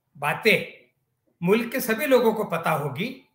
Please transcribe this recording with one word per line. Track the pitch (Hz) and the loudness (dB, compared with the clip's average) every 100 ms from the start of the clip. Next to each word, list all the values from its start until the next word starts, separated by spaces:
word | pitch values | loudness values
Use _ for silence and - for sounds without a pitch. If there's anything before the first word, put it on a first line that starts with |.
| _ 139 | _ -6
बातें | 143 160 220 175 - - _ _ _ _ _ _ | -4 0 2 2 0 -14 _ _ _ _ _ _
मुल्क | 175 226 233 | 2 2 2
के | 269 | -4
सभी | - 220 302 | -4 -2 2
लोगों | 254 220 | 4 4
को | 214 | 0
पता | 202 165 175 | -4 -2 -2
होगी। | 151 143 127 240 - _ | -2 -4 -6 -8 -10 _